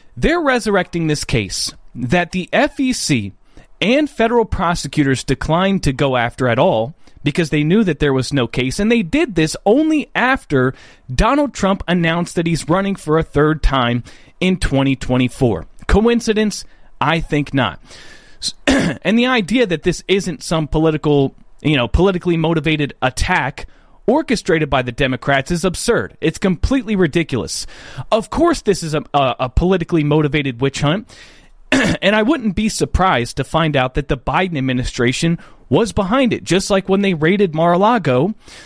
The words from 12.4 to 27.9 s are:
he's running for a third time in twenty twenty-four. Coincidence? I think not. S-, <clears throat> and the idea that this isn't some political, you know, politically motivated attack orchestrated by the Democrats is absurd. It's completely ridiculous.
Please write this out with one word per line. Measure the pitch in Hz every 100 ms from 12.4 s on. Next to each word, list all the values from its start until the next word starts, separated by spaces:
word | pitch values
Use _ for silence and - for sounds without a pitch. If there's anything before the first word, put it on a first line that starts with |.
| 170
he's | 160 -
running | 180 196 190
for | 151 160
a |
third | - 143 151 156
time | - 135 120 120 - - - -
in | 185 185
twenty | - 135 135 131
twenty-four. | - 127 123 - 127 87 - - -
Coincidence? | 196 233 240 233 208 214 - - - - -
I | 139 165
think | - 147 139
not. | 135 107 71 - - - - - -
S-, | - -
<clears throat> | -
and | 262 180 120 170 226
the | 247
idea | 247 170 247 214
that | 160
this | 180 156 -
isn't | 190 180 151
some | - 165 151
political, | 156 160 156 151 143 135 - - -
you | 143 147
know, | 120
politically | 170 190 180 175 165
motivated | 160 160 156 151 139 -
attack | 127 - - 180 135 - - - _ - -
orchestrated | 285 - 220 - 160 151
by | 135
the | 123
Democrats | 117 135 127 - 139 131
is | 175
absurd. | 185 160 - 196 95 -
It's | 160 -
completely | 190 170 - 269 208 202
ridiculous. | 170 170 160 123 - - - - -